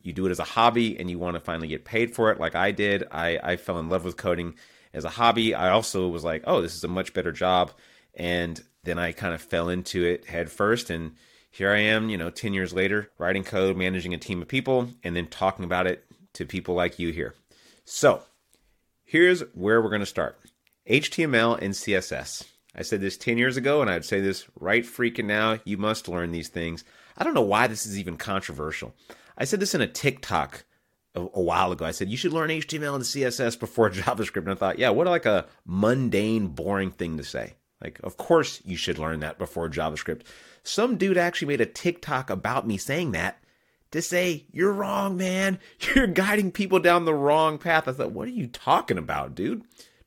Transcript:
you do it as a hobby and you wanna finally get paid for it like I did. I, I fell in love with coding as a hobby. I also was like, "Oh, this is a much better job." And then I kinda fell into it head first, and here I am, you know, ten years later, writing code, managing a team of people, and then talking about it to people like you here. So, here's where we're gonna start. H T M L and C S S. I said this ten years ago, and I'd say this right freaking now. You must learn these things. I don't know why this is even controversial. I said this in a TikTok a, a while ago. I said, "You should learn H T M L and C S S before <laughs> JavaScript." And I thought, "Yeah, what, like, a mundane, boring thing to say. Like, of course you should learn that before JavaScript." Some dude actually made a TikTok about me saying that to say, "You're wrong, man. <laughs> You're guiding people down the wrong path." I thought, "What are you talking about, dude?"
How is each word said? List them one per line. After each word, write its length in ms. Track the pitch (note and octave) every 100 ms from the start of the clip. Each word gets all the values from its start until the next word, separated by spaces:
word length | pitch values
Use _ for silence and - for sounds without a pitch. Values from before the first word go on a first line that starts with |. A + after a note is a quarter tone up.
you 100 | F2+
do 140 | E2 F#2
it 60 |
as 80 | F2
a 40 |
hobby 540 | D#2+ A#2 A#2 A#2 A2+ -
and 100 | F2+
you 120 | F2
wanna 180 | F2 E2+
finally 300 | - E2 D#2+
get 160 | D2+
paid 320 | - A2+ A#2 A#2+
for 160 | A2
it 80 | F2
like 160 | E2 E2+
I 160 | G2
did. 320 | G2+ G#2 G2 -
I, 260 | D#2+ E2+ E2+
I 140 | -
fell 240 | F2+ - F2
in 100 | D#2+
love 160 | F#2
with 120 | F2 -
coding 400 | G2 F2 E2+ E2 - _ _
as 120 | -
a 60 | D#2+
hobby. 440 | - A#2 A2+ A2
I 160 | - F#2
also 380 | G#2 A2 G2 F2+
was 160 | E2+
like, 180 | E2 D#2+ -
"Oh, 120 | E3
this 140 | E2
is 80 | E2
a 60 | E2
much 260 | F#2 F#2+
better 160 | - F2
job." 400 | D#2 F2+ F2+ F2+ - - _ _
And 480 | - F2 F2 E2+ D#2+ - _
then 160 | F2+ E2+
I 140 | E2+
kinda 240 | - F#2+ E2
fell 320 | - E2+ E2+
into 340 | F2+ F2+ F#2
it 200 | F2 F2
head 260 | - E2+ D#2+
first, 380 | - G2+ A#2+ -
and 260 | E2+ D#2+ - _ _ _
here 200 | - G2
I 100 | G#2
am, 280 | G#2+ A2 A2
you 80 | G2
know, 140 | E2
ten 240 | - A2
years 180 | F#2+ F2+
later, 380 | F2 F#2+ G#2 G2+ _
writing 260 | F2+ F#2+
code, 320 | F#2+ G2 F#2+ F#2
managing 380 | F#2 F#2 F2
a 40 | E2+
team 220 | - F2+
of 80 | E2+
people, 400 | C3 C3 C3 A#2+ -
and 100 | F2+
then 120 | F2 E2
talking 400 | - F#2+ F#2 F2
about 200 | F2+ F#2
it 160 | F2+ _ - _
to 140 | - D#2+
people 280 | F#2+ -
like 240 | F2 F2 -
you 140 | E2+
here. 220 | D#2+ A#1+ - _ _ _ _
So, 380 | - - C#3+ F2 - _ _ _ _ _ _ _
here's 380 | _ D#3 F3+ F3+ D3+
where 300 | F2+ G2 A2+
we're 80 | A2
gonna 160 | G#2 G2
start. 340 | - D2+ - _ _ _ _ -
H 240 | C3 D3
T 120 | -
M 120 | D#3+
L 200 | A#2+ A#2
and 220 | A#2 G2 G2
C 180 | -
S 160 | F#2+ -
S. 340 | C2 C2 - - _ _
I 60 | -
said 220 | F2+ G#2
this 160 | G2 -
ten 180 | - A#2
years 220 | B2+ B2+
ago, 240 | C3 D3
and 80 | A#2
I'd 160 | E2+ -
say 140 | G2
this 260 | G2 F#2 - -
right 240 | F2 A#2
freaking 440 | A#2 - A#2+ A#2 G#2+
now. 320 | G#2+ A2 A2
You 120 | - G2+
must 320 | G#2 A2 -
learn 240 | F2 E2+
these 160 | E2+ D#2+
things. 340 | F2 E2+ E2 - - - -
I 40 |
don't 120 | E4
know 80 | A#3
why 240 | G#2 G#2+ A#2+
this 180 | G#2+
is 140 | A2 G2+
even 180 | F2 D#2+
controversial. 800 | - F#2+ - C#2+ D2+ - A#1 - - - - -
I 80 |
said 160 | C3+ G#3
this 140 | G3
in 80 | E3
a 40 | A2
TikTok 800 | - C#3 C3+ - F2 C#2 - - _ _ _ _
a, 60 | F2+
a 220 | F2+ F#2+
while 280 | E2+ E2+ F#2
ago. 140 | F2+
I 60 | E2
said, 180 | D#2+ G2
"You 80 | A#2+
should 160 | F#3
learn 180 | D#3+ D#3
H 160 | D#3+ D3+
T 120 | D#3
M 60 |
L 100 | D3
and 120 | C#3 A#2+
C 180 | C#3+
S 140 | B2+ A#2+
S 180 | A#2+ A#2
before 340 | A2+ - G#2+
<laughs> 0 |
JavaScript." 540 | F#2 F#2 A2 G#2 G2
And 80 | E2+
I 20 |
thought, 240 | G2 F#2+ F2
"Yeah, 100 | B2
what, 180 | G#2+ F3+
like, 200 | E3+ B2
a 200 | G2 - _ -
mundane, 800 | F#2 G#2+ C3 B2 G2+ G#2+ A2+ F#2+
boring 460 | C#2 E2 G2 F#2+
thing 260 | - E2+ D#2+
to 60 |
say. 320 | C#2 C2 G1+ - _ _
Like, 160 | - -
of 140 | - -
course 420 | - E3 C#3+ -
you 140 | - F2
should 220 | - E2
learn 220 | D#2 D#2+
that 180 | D2+ -
before 320 | F2+ E2 E2
JavaScript." 540 | D#2+ D#2 D2+ - D#2+ - - - -
Some 360 | - - A#3+ A3
dude 180 | G3 F3+
actually 320 | F3 - C#3+
made 140 | C#3
a 40 | A2+
TikTok 640 | - F3 F3 - C3+ C3+
about 380 | F#2 G#2+ B2+ A#2
me 100 | G2
saying 360 | - D3 E3
that 300 | E2 F#2 - _ _ _ _ _
to 120 | D#3
say, 420 | E3 F3 F3+ D3+ -
"You're 220 | - F#3+
wrong, 420 | G3 G3 G3+ G3 F#3
man. 420 | F#3 F#3 G3 F#3+ - -
<laughs> 140 | -
You're 120 | C#4 A#3
guiding 460 | E3+ F#3+ G#3+ F#3+
people 260 | - F#3+ F#3
down 280 | E3+ E3+ E3
the 80 |
wrong 420 | D3+ C#3+ D#3 D#3+ D3+
path." 320 | E3+ D#3+ C3+
I 40 |
thought, 200 | C3 -
"What 160 | - A3+
are 40 |
you 160 | B3 B2
talking 500 | - - E3 - F#2
about, 360 | D#2 D2 C#2
dude?" 300 | C#2 G#2 A3 - - - _